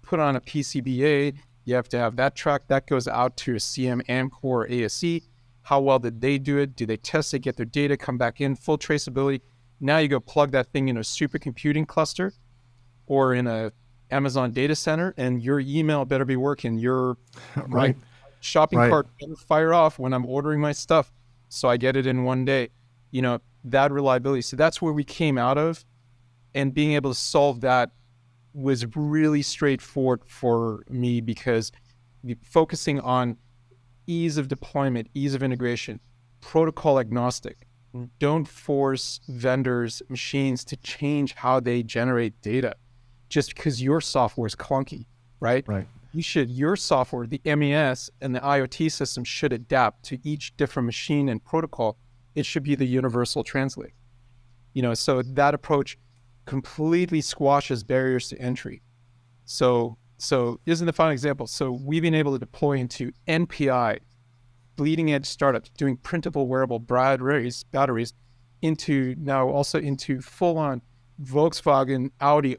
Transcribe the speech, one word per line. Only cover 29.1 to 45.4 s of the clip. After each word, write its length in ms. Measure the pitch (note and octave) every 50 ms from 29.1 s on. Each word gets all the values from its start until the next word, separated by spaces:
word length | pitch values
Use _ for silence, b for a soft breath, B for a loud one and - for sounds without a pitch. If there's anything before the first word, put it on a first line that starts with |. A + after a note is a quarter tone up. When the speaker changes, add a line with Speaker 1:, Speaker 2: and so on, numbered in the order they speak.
| D3+ D#3 D#3 D3+ D3+ D3
Speaker 1:
straightforward 840 | C#3 - - - D3+ C#3+ C3+ A#2+ - - - C#3 C3 B2+ B2 - -
for 560 | - - - - A#2+ A#2 A#2 A#2 A2+ G#2+ A2 - -
me 300 | B2+ B2 B2 B2 A#2+ A#2
because 520 | A2+ A#2 A2 - - B2+ A#2 A2+ A2+ - b b b b b b _ _ _ - -
the, 120 | B2 A#2 -
focusing 580 | - - - E3+ D#3+ D#3 E3+ - - - C#3+ C#3
on 360 | A#2 B2 B2+ B2+ B2 A#2+ A#2 - _ _ _ _ _ _ _ _ _ _ _ _ -
ease 300 | - E3+ E3+ E3 E3 D3
of 120 | D3+ C3+ C3+
deployment, 600 | - - - - - C#3+ C#3 C3+ B2 A#2 A2 - -
ease 200 | C#3+ C#3 C#3+ C3+
of 80 | B2+
integration, 580 | C3+ C3 B2+ B2+ B2 A#2+ A#2+ A#2 - - G#2+ A2+ _ _ _ _ _ _ _ _
protocol 580 | - - - D#3+ E3 E3 D#3+ - - D#3 C#3 C3+
agnostic. 680 | A#2+ A2 A2+ B2 A#2+ B2 B2 - - - - _ - _ _ _ _ _ - B2 A#2+ A#2+ _ -
Don't 280 | D3 C#3+ D3+ D#3+ D3
force 720 | - - - - - C#3+ C#3 C#3 C3+ C3+ B2+ - - - - - -
vendors, 720 | B2+ A#2+ A#2+ C3 B2+ C3+ C3 B2+ B2 A#2+ A#2+ A2+ A2+ - - -
machines 560 | C3 B2 - - - C#3 C#3 C3+ B2 B2 -
to 120 | - C3+
change 580 | - - - - - D3 C#3+ D3 C#3+ C#3+ B2+ -
how 260 | - - B2 C3 C3
they 220 | A#2+ A#2+ A#2+ B2
generate 600 | A2+ A2+ - A#2 A#2+ C3 B2+ A#2+ A#2+ G#2+ - _
data 320 | - G#2 A#2 C3 B2 A2 - - _ - - - _ _ - _ _ -
just 260 | - D3+ C3+ - -
because 260 | - - D#3+ C3 A#2
your 200 | B2+ C3+ D3 E3
software 460 | - - - C#3 B2 G#2+ - - A#2
is 80 | G#2+ -
clunky, 520 | - - - C#3 C3+ C3+ - D3+ B2+ A#2 _ _ _ _ _ _ -